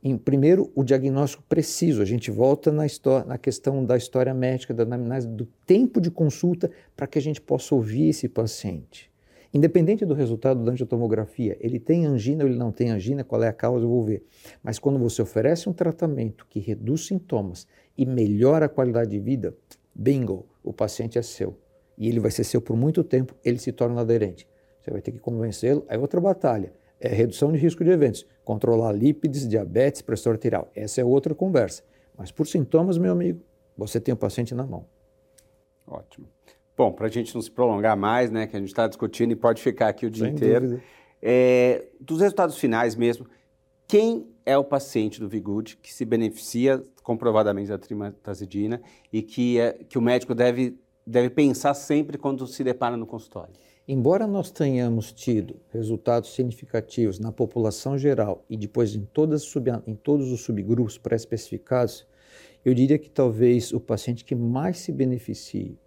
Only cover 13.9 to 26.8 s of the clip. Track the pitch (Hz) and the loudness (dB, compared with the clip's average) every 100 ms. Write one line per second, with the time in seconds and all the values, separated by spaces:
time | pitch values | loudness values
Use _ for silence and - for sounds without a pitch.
13.9 | 123 110 104 - _ - - - 113 143 | 2 0 -2 -6 _ -20 -16 -8 -2 0
14.9 | 139 117 - 107 - 120 165 202 170 165 | 2 0 0 -2 2 2 2 -2 -2 -2
15.9 | 160 165 139 113 110 - - 101 107 107 | 0 -2 -2 -4 -8 -10 -10 -6 -6 -2
16.9 | 151 - 190 - 123 98 87 - _ _ | -4 -2 -6 -2 -4 -4 -10 -18 _ _
17.9 | - 131 127 107 104 123 160 151 151 131 | -4 -2 2 2 4 4 4 2 0 0
18.9 | 117 117 101 104 131 87 - _ - _ | 0 -2 -4 -4 -4 -4 -10 _ -20 _
19.9 | - 110 139 120 95 - _ - 101 107 | -4 0 0 0 -6 -10 _ -12 -4 -4
20.9 | - 113 120 117 - 98 - _ _ _ | -4 -4 -4 -4 -6 -8 -8 _ _ _
21.9 | - 113 117 110 - 120 120 113 113 139 | -6 -2 0 0 -2 0 -2 0 0 0
22.9 | 160 - 127 127 - - 120 - 120 120 | 0 2 0 0 -4 -2 -2 -4 -2 -2
23.9 | 120 113 113 101 87 - _ _ _ - | 0 0 2 0 -4 -20 _ _ _ -10
24.9 | 101 - 117 - 117 113 101 117 143 - | -10 -8 -10 -6 -4 -4 -2 0 0 -2
25.9 | 110 139 175 185 180 147 110 95 - | -4 -2 0 0 0 0 0 -4 -12